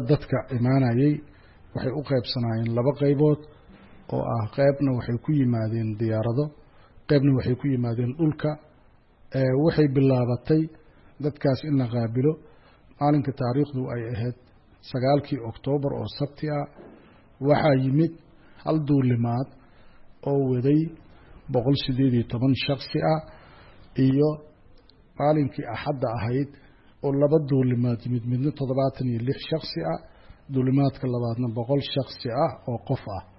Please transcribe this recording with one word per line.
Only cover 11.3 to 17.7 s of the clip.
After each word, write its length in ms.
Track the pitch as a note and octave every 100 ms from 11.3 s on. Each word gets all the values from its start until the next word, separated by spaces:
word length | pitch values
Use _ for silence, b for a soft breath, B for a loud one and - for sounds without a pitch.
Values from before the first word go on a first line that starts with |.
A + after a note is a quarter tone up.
| - C#3+ C3
in 120 | D#3 C#3
la 100 | A#2+
qaabilo 460 | A#2+ A2+ A#2+ D3 D#3+ b b b b b
maalinka 380 | - D3 D3 C3
taariikhdu 480 | - B2 C3+ D3 C3 B2+
ay 120 | A#2+ A2+
ahayd 300 | A2 A#2+ - _ _ _ _
sagaalkii 560 | - B2+ B2+ C#3+ - C3+
Oktoobar 520 | A2+ - C3+ C#3+ C#3
oo 160 | A#2+ G#2+
Sabti 380 | - C#3 - D3+
ah. 180 | D3 C#3+ - B B B B B -
Waxaa 360 | C#3 D3 D#3